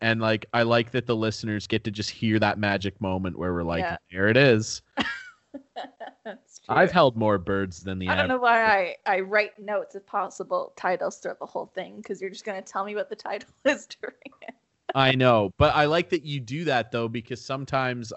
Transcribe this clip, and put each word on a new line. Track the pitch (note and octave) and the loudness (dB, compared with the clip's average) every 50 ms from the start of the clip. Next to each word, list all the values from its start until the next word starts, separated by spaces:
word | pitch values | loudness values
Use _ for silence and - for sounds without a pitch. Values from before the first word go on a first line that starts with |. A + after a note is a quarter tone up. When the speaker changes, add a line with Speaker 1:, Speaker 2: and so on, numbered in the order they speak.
Speaker 1:
and, | A2+ A2+ A2+ A2+ | 0 0 2 2
like, | A2 A2 A2 G#2+ - - | 2 2 0 0 -2 -2
I | - A#2+ A#2 | 2 2 4
like | A2+ A#2 A#2+ A#2 A#2 | 4 4 2 2 2
that | - B2 - | -2 -4 0
the | - A#2 | 0 0
listeners | A2 A2 A2 G#2+ - - A2 G#2+ G#2 - - | 0 0 -2 -2 -4 -6 -4 -4 -6 -4 -2
get | A2+ A2 - | -4 -2 -2
to | A#2 | -4
just | G2+ G#2+ G#2 - | -6 -6 -8 -8
hear | - - A#2 A2 G#2+ G#2+ | -6 -2 0 2 2 4
that | G#2 G#2 G2 G2+ | 4 2 2 2
magic | G#2 G2+ G2 G2 G2+ G2 - - | 0 0 0 0 -2 -4 -6 -4
moment | G2+ F#2+ F#2 F#2 F#2+ F#2 D#2+ - | -4 -2 -2 -2 -4 -4 -6 -4
where | E2+ F#2 F2 | -4 -2 -2
we're | F2 | -2
like, | E2+ E2 E2+ E2+ | -2 -2 -2 -2
Speaker 2:
Yeah. | E2+ E2+ - - _ _ | -4 -4 -6 -8 _ _
Speaker 1:
"There | F2+ F#2 G2 | -4 0 2
it | G#2+ A2+ | 4 6
is." | C3 C#3+ C3+ A2+ G#2+ A2 - - - _ _ | 6 6 6 6 4 2 -4 -10 -12 _ _
Speaker 2:
<laughs> | - C4+ - - - - - - - _ _ _ - C4+ _ _ - A#3+ A#3+ B3+ _ - A3 - _ _ - | -6 -6 -4 -4 -6 -12 -14 -20 -20 _ _ _ -20 -20 _ _ -14 -14 -14 -14 _ -18 -18 -18 _ _ -16
That's | A3 F#3+ - _ _ _ - | -16 -16 -16 _ _ _ -18
true. | _ - B2 | _ 0 4
Speaker 1:
I've | D#3 F#3 F3+ | 4 4 4
held | E3+ F3+ D#3 C3 A2+ | 6 6 4 4 4
more | A2 A2 G#2+ G2+ F#2+ | 2 2 2 2 2
birds | E2+ G#2 G2 G2 G2 F#2 E2 E2 F2 | 0 0 0 0 -2 -4 -6 -10 -8
than | F#2+ F#2+ F#2 | -6 -6 -4
the | F#2 F2+ | -2 0
Speaker 2:
I | D4+ | 0
don't | C#4+ - | 0 0
Speaker 1:
average. | C4 C4 | 0 0
Speaker 2:
know | B3+ | 2
why | B3 A#3 A#3 A3+ A3+ | 2 4 4 4 4
I, | A3 G#3 G3 F3+ E3 - - - | 4 4 2 2 -2 -6 -6 -2
I | G#3 G3 F#3 | -2 0 0
write | F#3+ F#3+ G#3+ G#3 G#3+ G#3 - - | -2 0 0 0 0 0 -6 -14
notes | G3 G#3 G#3 G3 - - - | -8 -4 -4 -4 -4 -6 -14
of | G3 G3+ | -18 _
possible | - - G3+ F#3 - - - F3+ - F3+ F3+ - - _ | -6 -4 -4 -4 -4 -8 -10 -6 -4 -4 -4 -4 -6 _
titles | - - F#3 F3+ E3+ E3+ F3 - - | -4 -2 -2 -2 0 -2 -6 -6 -8
throughout | - F3+ - - | -10 -12 -10 -10
the | C#3+ | -12
whole | - - - - | -10 -10 -10 -10
thing, | - - F#3 F3+ F3+ G3+ G#3 | -8 -10 -12 -12 -12 -14 -18
'cause | G#3+ - G3 F3 | -12 -12 -10 -8
you're | F#3 F#3+ | -8 -10
just | G3 - - | -10 -10 -10
gonna | G#3+ G3 F#3+ | -10 -10 -10
tell | F#3+ - - F#3+ G3 | -10 -8 -8 -6 -6
me | G#3 G#3 | -4 -6
what | G#3 F#3+ - | -6 -6 -6
the | G#3+ | -10
title | - - - - G#3 - _ _ | -12 -10 -10 -10 -10 -10 _ _
<laughs> | _ - | _ 0
is | C#4 C#4 - - | 0 0 0 -4
during | - - - - - _ _ - - _ _ | -18 -18 -14 -14 -16 _ _ -20 -20 _ _
it. | - - - _ _ _ _ _ _ - - | -18 -18 -18 _ _ _ _ _ _ -2 2
Speaker 1:
I | C3+ C3+ C3 C3 | 4 4 4 4
know, | B2+ C3 B2+ A#2 A2 G2+ F#2+ - - | 6 6 6 6 6 4 0 2 2
but | D3 D3+ B2 | 2 4 4
I | D3+ D3 | 4 2
like | D3 D#3+ F3 F3 - | 4 2 0 0 0
that | F#3 D#3+ C#3 | -2 -4 -4
you | D3+ C#3+ C#3 | -4 -8 -8
do | A#2+ A2 C3+ D#3+ F3 | -6 -8 -8 -4 -2
that | D3 C3 B2 A2+ A#2 | 0 0 0 -2 -2
though, | - A#2 A#2 A2+ | -4 -4 -4 -2
because | A#2 A#2+ A2+ - B2 A2 | -4 -8 -8 -8 -12 -12
sometimes, | - - C3+ C#3 C3+ - C#3+ C3 C3 B2+ B2 B2 A2+ A#2+ - | -8 -8 -8 -8 -6 -4 -2 -2 -2 -2 -4 -6 -8 -12 -10